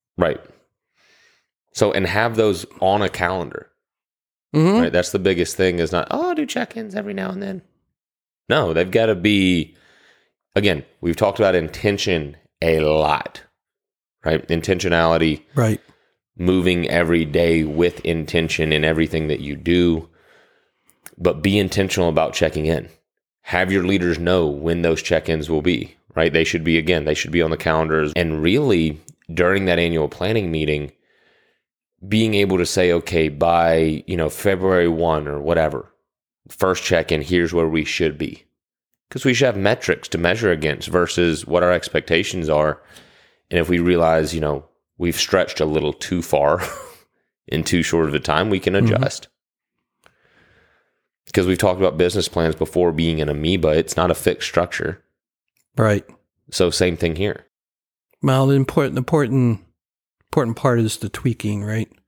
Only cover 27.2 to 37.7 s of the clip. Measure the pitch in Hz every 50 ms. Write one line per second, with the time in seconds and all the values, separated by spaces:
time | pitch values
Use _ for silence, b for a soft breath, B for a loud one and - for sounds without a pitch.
27.2 | - 78 80 87 80 80 80 78 - 82 80 78 80 78 78 78 76 76 78 85
28.2 | 87 80 78 78 76 85 104 139 151 131 101 85 80 78 73 80 - - - _
29.2 | _ - 82 87 87 90 95 98 95 92 87 85 85 85 85 80 76 73 - -
30.2 | - 101 113 113 98 85 80 78 76 76 76 73 73 71 _ _ _ _ _ _
31.2 | _ _ _ _ _ _ _ _ _ _ _ _ _ _ _ _ - 98 104 110
32.2 | 113 110 107 101 101 95 92 90 87 - - 95 90 90 85 85 - - 90 82
33.2 | 80 78 73 73 82 85 85 85 85 82 82 82 80 78 78 - - - 90 85
34.2 | 80 76 - - - 101 98 90 92 95 92 90 87 85 82 80 85 82 78 76
35.2 | 73 73 71 73 71 78 85 82 80 76 71 62 - - _ _ _ _ _ _
36.2 | _ _ _ _ _ - - - - 95 90 - - - 92 82 80 - 82 78
37.2 | 71 73 90 87 85 80 85 85 82 80